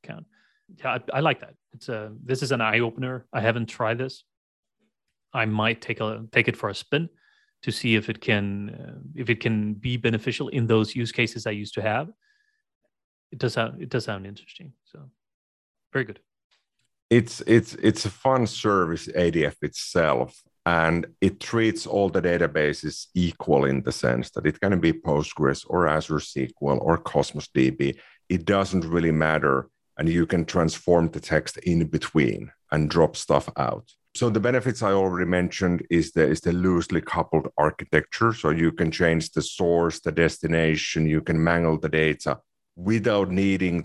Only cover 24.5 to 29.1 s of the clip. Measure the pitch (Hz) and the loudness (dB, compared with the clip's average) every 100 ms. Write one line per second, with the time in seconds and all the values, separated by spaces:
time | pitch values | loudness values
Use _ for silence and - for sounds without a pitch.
24.5 | 76 101 92 82 80 - 73 73 - 71 | 0 0 2 2 2 0 0 -2 0 0
25.5 | 69 - 90 82 78 - 78 - 71 64 | 0 -2 0 2 2 0 -4 -4 -6 -6
26.5 | - 71 69 - 82 - 73 71 73 - | -4 -2 0 2 0 2 0 0 -4 -4
27.5 | - 65 67 69 67 - _ - 90 82 | 2 2 2 -2 -4 -12 _ -4 -2 0
28.5 | 98 95 95 82 85 82 | 0 2 0 2 2 4